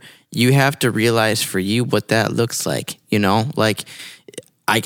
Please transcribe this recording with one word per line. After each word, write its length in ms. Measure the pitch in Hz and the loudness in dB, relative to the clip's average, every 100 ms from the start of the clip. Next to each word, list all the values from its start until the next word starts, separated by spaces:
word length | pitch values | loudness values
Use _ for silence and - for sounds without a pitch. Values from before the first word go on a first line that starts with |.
| - - _ | -6 -20 _
you 220 | 110 123 | 0 4
have 260 | 139 135 139 | 4 2 2
to 100 | 123 | -2
realize 520 | 107 117 113 110 110 | 2 2 2 2 0
for 160 | - 95 | -2 -2
you 260 | 95 120 | 0 0
what 240 | 120 104 - | 0 -2 0
that 260 | 110 107 | 0 0
looks 320 | 113 117 - 80 | 0 -2 -4 -4
like, 320 | 64 - - _ | -4 -6 -14 _
you 100 | 104 | 0
know, 300 | 98 107 127 - | 2 2 0 0
like, 300 | 110 101 - - - - - - - _ - | 0 -2 -8 -18 -20 -20 -18 -18 -18 _ -2
I, 140 | 110 | 0